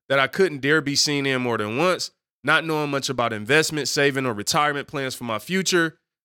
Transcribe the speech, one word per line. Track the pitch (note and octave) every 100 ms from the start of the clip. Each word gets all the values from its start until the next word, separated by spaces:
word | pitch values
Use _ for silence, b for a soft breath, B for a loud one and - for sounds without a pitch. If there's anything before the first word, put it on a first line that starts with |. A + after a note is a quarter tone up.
| -
that | C#3
I | C3+
couldn't | - F#3 C#3+
dare | C3+ D#3
be | C#3 C#3
seen | - C#3+ C#3
in | C3
more | B2 A2
than | G#2+ A#2+
once, | F3+ D3+ - _ _ _
not | C#3 D#3
knowing | D#3+ D3+ D3
much | C#3 B2+
about | B2+ A#2
investment, | A2 G#2+ D3+ D#3 D3+ B2+
saving, | - C#3+ C3+ C3
or |
retirement | G#2 G2+ D#3+ D3 C#3+ -
plans | D3+ C3
for | - A#2+
my | A2
future, | - F#3+ F3+ F3 E3 - _ _